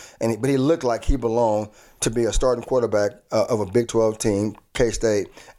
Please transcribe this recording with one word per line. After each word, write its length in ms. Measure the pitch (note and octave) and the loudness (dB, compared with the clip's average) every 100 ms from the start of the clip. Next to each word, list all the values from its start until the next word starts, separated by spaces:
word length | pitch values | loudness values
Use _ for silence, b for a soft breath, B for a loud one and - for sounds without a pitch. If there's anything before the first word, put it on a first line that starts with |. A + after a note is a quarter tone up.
| B B | B B
and 80 | A2+ | -4
he, 80 | G#2+ | -2
but 140 | C3 | 0
he 60 | C3+ | 0
looked 260 | C3+ E3 | 2 0
like 200 | B2+ A2+ | 0 -2
he 120 | - C3+ | 0 0
belonged 540 | A#2 A2+ A#2 G#2+ G#2 b b b | 0 2 2 0 -4 b b b
to 100 | D3 | -4
be 140 | A#2+ A2+ | 0 0
a 60 | |
starting 320 | G2 C3 A#2+ | 2 0 0
quarterback, 500 | A2+ B2+ A2+ G#2 G#2 - _ | 0 0 2 0 0 -4 _
uh, 140 | A2 G2+ | -2 0
of 100 | A2+ | 0
a 60 | G2 | 0
Big 220 | G#2 A#2 | 0 0
Twelve 320 | A2+ A2 G#2+ | 0 0 0
team, 360 | A2+ G2+ G#2+ F2+ _ - | -2 0 -2 -6 _ -2
K-State, 540 | A#2+ G#2 A2+ G#2 F#2+ B B | 0 0 0 0 -2 B B